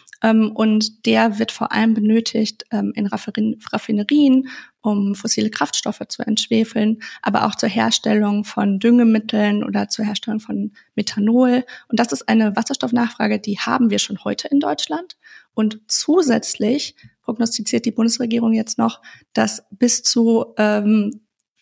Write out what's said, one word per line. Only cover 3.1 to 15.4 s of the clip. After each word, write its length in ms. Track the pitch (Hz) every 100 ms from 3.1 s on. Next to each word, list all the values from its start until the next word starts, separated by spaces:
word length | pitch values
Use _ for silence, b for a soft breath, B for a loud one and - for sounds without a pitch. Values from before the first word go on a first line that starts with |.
| 220 - 208 214 220 -
Raffinerien, 760 | 220 - 208 208 294 277 262 262 B B _
um 340 | 214 202 202 196
fossile 340 | 220 - 214
Kraftstoffe 520 | 214 - - 214 - -
zu 140 | -
entschwefeln, 800 | 220 214 - 226 220 226 214 226 B B
aber 220 | - 202 214
auch 100 | -
zur 140 | 226
Herstellung 760 | 226 226 - 220 214 208 208 208
von 340 | - 202 196
Düngemitteln 840 | 233 240 233 220 220 214 208 208 208
oder 240 | 202 202
zur 160 | - 214
Herstellung 340 | 202 - 214
von 320 | 214 208 202 b b -
Methanol. 680 | 208 - 214 240 254 247 247 B B
Und 100 | 240
das 140 | 254
ist 160 | 269 -
eine 260 | 220 214 202
Wasserstoffnachfrage, 840 | 233 269 254 240 240 - 220 208
die 180 | 208 196
haben 320 | - - 233
wir 100 | 202
schon 240 | - 208
heute 240 | 202 - -
in 120 | 285
Deutschland. 560 | 302 302 - 311 359 - B B